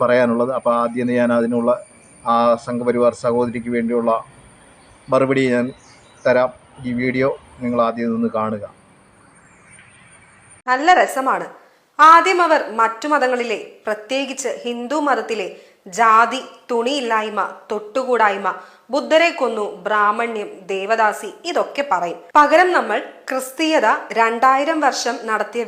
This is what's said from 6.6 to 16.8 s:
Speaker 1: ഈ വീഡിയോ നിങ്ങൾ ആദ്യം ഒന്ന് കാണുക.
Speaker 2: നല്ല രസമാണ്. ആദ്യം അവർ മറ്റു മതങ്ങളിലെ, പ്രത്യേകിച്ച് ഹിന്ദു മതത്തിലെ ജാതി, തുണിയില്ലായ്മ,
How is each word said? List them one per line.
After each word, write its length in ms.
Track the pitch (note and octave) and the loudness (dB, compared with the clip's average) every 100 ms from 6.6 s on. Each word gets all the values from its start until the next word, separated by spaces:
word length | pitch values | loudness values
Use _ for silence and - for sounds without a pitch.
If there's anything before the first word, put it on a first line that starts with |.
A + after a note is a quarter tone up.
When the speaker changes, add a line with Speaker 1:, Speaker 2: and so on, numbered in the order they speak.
| - - B2 | -20 -12 -6
Speaker 1:
ഈ 60 | A#2+ | -4
വീഡിയോ 260 | B2+ B2+ C3+ - - - | -2 0 -2 -2 -12 -10
നിങ്ങൾ 160 | B2 A#2+ A#2 | -4 0 0
ആദ്യം 280 | A#2 A#2 A2+ | -2 -4 -2
ഒന്ന് 140 | A2+ A2 | -2 -2
കാണുക. 280 | A2 G#2+ F#2+ - _ _ _ _ _ _ _ _ _ - - - - - _ _ _ - B3 | -4 -6 -12 -20 _ _ _ _ _ _ _ _ _ -20 -20 -20 -20 -20 _ _ _ -14 -4
Speaker 2:
നല്ല 260 | B3+ D#4+ F4+ | 0 4 4
രസമാണ്. 480 | G3 C4 C4 F#3+ E3+ - _ _ _ - | 2 0 -2 -2 -6 -14 _ _ _ 4
ആദ്യം 400 | D#4 E4+ E4+ F4+ E4 | 8 8 6 2 2
അവർ 160 | D4+ - A3 | 2 0 0
മറ്റു 280 | A3 - D4+ | 0 0 -2
മതങ്ങളിലെ, 440 | D4 B3+ B3 A#3 G#3 - - A3 | 0 0 0 -4 -6 -8 -12 -8
പ്രത്യേകിച്ച് 640 | G#3+ - C4 C4 C4 A#3 - | -8 -4 -6 -4 -6 -8 -6
ഹിന്ദു 340 | A#3+ A#3+ A#3+ D4+ D4 | -8 -8 -4 -2 0
മതത്തിലെ 400 | A#3 A3 A3 A3+ - - _ G3 F3+ | 0 -2 -6 -8 -12 -20 _ -12 0
ജാതി, 440 | A3+ A3 A#3 B3+ - - - | 4 6 4 0 -10 -18 -6
തുണിയില്ലായ്മ, 720 | A#3 | -4